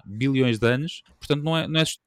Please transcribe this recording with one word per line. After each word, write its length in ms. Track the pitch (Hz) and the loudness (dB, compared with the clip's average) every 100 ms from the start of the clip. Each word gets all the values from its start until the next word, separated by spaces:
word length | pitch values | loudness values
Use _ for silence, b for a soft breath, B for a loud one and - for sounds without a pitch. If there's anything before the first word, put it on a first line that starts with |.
| - | -12
bilhões 540 | 107 131 135 127 113 | -2 0 2 2 2
de 60 | 117 | 2
anos, 340 | 123 160 - - _ | 0 -2 -10 -18 _
portanto, 240 | - 143 | -4 -2
não 140 | 147 160 | 0 -2
é, 80 | 165 | 0
não 140 | 160 | 0
é 40 | |
sus-, 140 | 160 - | 0 -2